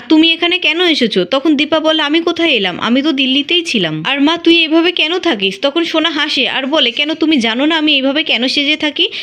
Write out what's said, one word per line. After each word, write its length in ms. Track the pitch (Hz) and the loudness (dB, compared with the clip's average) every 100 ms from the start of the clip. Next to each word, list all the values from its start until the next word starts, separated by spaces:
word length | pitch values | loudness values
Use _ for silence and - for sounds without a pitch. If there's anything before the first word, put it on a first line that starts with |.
| - | 2
তুমি 240 | 311 330 | 4 4
এখানে 240 | 330 339 359 | 2 0 0
কেন 240 | 330 320 | -2 0
এসেছো?" 440 | 359 285 226 190 175 | 0 2 0 0 0
তখন 300 | 269 330 277 | 0 2 0
দীপা 240 | 302 320 | 2 0
বলে, 220 | 311 311 | 2 0
"আমি 200 | 294 320 | 0 0
কোথায় 300 | 339 339 330 | 0 0 0
এলাম? 280 | 247 185 170 | 0 -2 -2
আমি 220 | 214 254 | 0 2
তো 100 | 294 | 2
দিল্লিতেই 520 | 277 262 269 285 349 | 0 0 0 0 -2
ছিলাম। 400 | 330 226 165 156 196 | 0 -2 -2 -4 -4
আর 140 | 277 | 0
মা, 160 | 285 339 | 0 2
তুই 260 | 339 339 | 2 2
এভাবে 280 | 320 330 330 | 4 2 2
কেন 280 | 349 311 370 | 0 -2 -2
থাকিস?" 400 | 359 214 190 190 | -2 -2 -4 -2
তখন 220 | 277 330 | -2 -2
সোনা 260 | 330 320 320 | -2 0 -2
হাসে 380 | 294 294 285 220 | -2 -2 -2 -2
আর 180 | 247 262 | -2 -2
বলে, 260 | 311 240 | 0 0
"কেন, 220 | 233 294 | -2 -4
তুমি 240 | 311 311 311 | -2 0 2
জানো 280 | 226 226 302 | 0 0 0
না 120 | 330 | 0
আমি 160 | 302 | 2
এইভাবে 300 | 285 262 277 | 2 0 0
কেন 240 | 311 233 254 | 0 -2 -2
সেজে 300 | 294 285 302 | -2 -2 -2
থাকি? 320 | 302 285 392 - | -2 -2 -4 -4